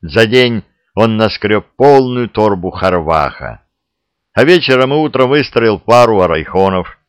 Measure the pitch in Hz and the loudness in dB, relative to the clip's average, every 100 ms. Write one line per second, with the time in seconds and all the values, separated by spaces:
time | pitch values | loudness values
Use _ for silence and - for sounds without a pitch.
0 | 82 73 113 123 123 113 - _ _ - | -4 0 2 2 2 -2 -8 _ _ -2
1 | 113 110 110 - 104 104 - _ 135 139 | 0 2 -2 -2 -2 -4 -4 _ 4 4
2 | 127 123 117 - 107 98 87 - 92 90 | 2 -4 -6 -2 -2 -2 -6 -4 -2 -2
3 | 80 80 69 - 64 57 _ _ _ _ | -2 -2 -2 -6 -16 -16 _ _ _ _
4 | _ _ _ - 135 180 139 131 131 147 | _ _ _ -2 2 2 2 0 0 -2
5 | 151 - 127 139 131 - 113 98 - 120 | -4 -2 0 0 -2 -2 -2 -2 2 2
6 | 120 104 90 80 78 92 95 92 90 - | 4 2 0 -2 -4 -2 -2 -2 -6 -16